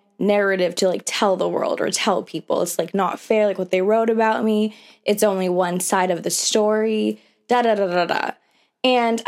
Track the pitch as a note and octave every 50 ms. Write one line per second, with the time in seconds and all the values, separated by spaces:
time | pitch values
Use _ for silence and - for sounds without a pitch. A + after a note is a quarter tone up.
0 | _ _ _ - F3+ G3+ G3+ G#3 G3 G3 F#3+ F#3 F3+ E3+ F3+ - G3 F#3 E3+ -
1 | - - - - A3 G3 F#3 F3+ F3 F3 F3 - - - - - - - - -
2 | - A3 F3+ - F#3 - - D#3 - - - - F3 F3 - - E3 E3+ - G3
3 | F#3+ - - - - - A3+ G#3+ G#3 G3+ F#3 F#3 F#3 - F#3+ F#3 F#3 G#3 A3 A3+
4 | A3+ A3+ A3+ A3+ A3 A3 A3 A#3 A3 A3 G#3+ G#3+ G#3+ G#3+ - - - - - _
5 | - G#3+ G#3 G#3 G#3+ G#3 F#3+ F#3+ F#3 F3+ F3+ F3+ F#3 F3 F3+ F3+ - - G3+ F#3+
6 | F#3 F#3 F3 E3 - E3 - - - - - A3 G#3 G#3+ G#3+ G#3+ A3 A3 A3 G#3+
7 | G#3+ G#3+ G#3+ - _ _ _ _ _ - B3 A#3+ A#3 A3+ G#3+ G3+ G3+ F3+ F3 F3+
8 | E3+ - - - - - - _ _ _ _ _ _ _ _ _ - B3+ B3+ A#3+
9 | A#3 A3+ A3+ A3+ -